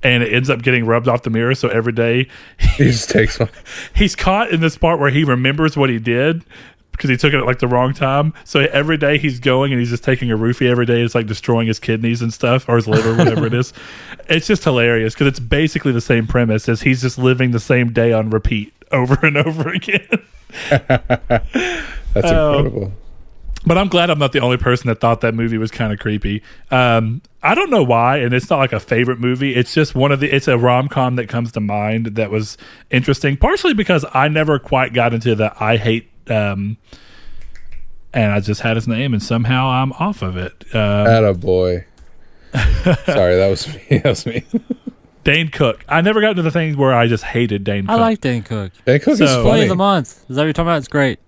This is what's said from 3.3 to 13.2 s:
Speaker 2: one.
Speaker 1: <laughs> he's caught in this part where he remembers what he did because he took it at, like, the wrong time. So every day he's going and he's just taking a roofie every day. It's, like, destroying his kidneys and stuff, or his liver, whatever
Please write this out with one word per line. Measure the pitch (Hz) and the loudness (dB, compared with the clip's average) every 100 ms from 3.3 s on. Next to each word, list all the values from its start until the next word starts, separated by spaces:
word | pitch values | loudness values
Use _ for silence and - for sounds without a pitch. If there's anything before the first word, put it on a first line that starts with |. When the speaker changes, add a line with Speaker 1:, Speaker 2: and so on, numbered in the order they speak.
| - | 0
Speaker 2:
one. | 113 - - | -6 -6 -20
Speaker 1:
<laughs> | - - - | -18 -6 0
he's | 196 - | 0 2
caught | - 196 233 | 0 0 0
in | 170 | 0
this | 165 - | 0 0
part | 170 165 | 0 2
where | 143 | 2
he | 135 | 2
remembers | 151 123 127 147 156 147 | 2 2 0 2 0 2
what | 135 | 0
he | 117 | 0
did | 113 117 143 165 - - - _ _ | 0 0 2 -2 -6 -20 -20 _ _
because | - 135 | -8 -2
he | 127 | 0
took | 151 | 2
it | 135 | 0
at, | 123 | 0
like, | - | -2
the | 127 | 0
wrong | 123 127 | 2 0
time. | 135 135 139 156 - | 0 -2 0 -2 -4
So | - 147 147 | -4 0 2
every | 139 147 160 | 0 0 0
day | 143 147 | 2 0
he's | 143 123 | 0 -2
going | 127 127 139 | 0 2 2
and | 127 | 0
he's | 120 | -2
just | 120 | -2
taking | - 131 123 | -2 -2 0
a | 110 | 0
roofie | 113 123 127 | 0 0 0
every | 123 120 | 2 2
day. | 120 | 0
It's, | 120 120 | 0 -2
like, | 107 | -4
destroying | 107 - 117 113 | -6 -2 0 0
his | 110 | -2
kidneys | - 113 117 117 | -2 -2 -2 -2
and | 117 | -4
stuff, | 110 123 127 - | -2 0 0 2
or | 120 | 0
his | 107 | 2
liver, | 110 110 | 2 2
whatever | 113 | 2